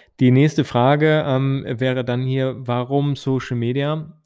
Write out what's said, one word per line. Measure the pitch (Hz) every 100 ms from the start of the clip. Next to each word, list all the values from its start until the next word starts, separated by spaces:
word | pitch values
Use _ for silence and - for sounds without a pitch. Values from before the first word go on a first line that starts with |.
| _ -
Die | 123
nächste | 127 151 151
Frage, | 135 120 127 147 156 156 147
ähm, | 131 135 135 -
wäre | 120 131 127 123
dann | 123
hier, | 131 131 131 131
warum | 123 123 123 139 143 135
Social | 135 131 - 123
Media? | 117 135 143 156 156 -